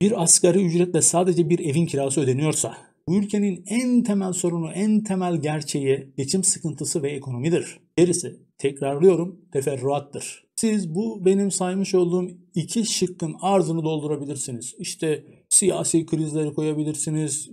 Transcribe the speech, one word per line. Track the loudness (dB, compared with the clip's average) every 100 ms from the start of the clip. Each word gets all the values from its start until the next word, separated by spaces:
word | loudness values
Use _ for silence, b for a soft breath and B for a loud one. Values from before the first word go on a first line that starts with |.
Bir | 2 2
asgari | 2 4 6 4 4
ücretle | 2 2 2
sadece | 2 4 4 2 2
bir | 0
evin | 0 0 0
kirası | 0 0 0
ödeniyorsa, | 0 2 0 0 -4 -8 -20 _ 0
bu | 0
ülkenin | 2 0 0 -2 -4
en | -2 2 2
temel | 2 0 -2
sorunu, | -2 -2 -2 -4
en | -2 2 2
temel | 0 -2 -2 -2
gerçeği | -2 -4 -4 -2 0 0 -4 -6
geçim | -2 0
sıkıntısı | 0 -2 -6 -6 -4 -4
ve | -4
ekonomidir. | -4 -8 -4 0 0 -2 -12 _ 2
Gerisi, | 2 2 -6 -12 _ -4
tekrarlıyorum, | -4 -2 -2 4 6 6 0 -8 _
teferruattır. | -4 -2 -2 -2 -2 -4 -12 -14 -16 _ -2
Siz | 0 0 -2 -4
bu | -4 0 2
benim | 2 0
saymış | -2 -2 -2 0 2
olduğum | 2 0 -2 -8 _ -6
iki | -2 -2 -2
şıkkın | -2 -2 -2 -8 -4
ardını | 2 2 2 0
doldurabilirsiniz. | -2 -2 -2 -4 -6 -8 -8 -10 -12 -12
İşte | -12 -4 -2 -2 B B 0
siyasi | 2 4 0 0 0 0
krizleri | -2 -2 -2 -2
koyabilirsiniz. | -2 -2 -2 -2 -4 -2 -2 -2 -6 -10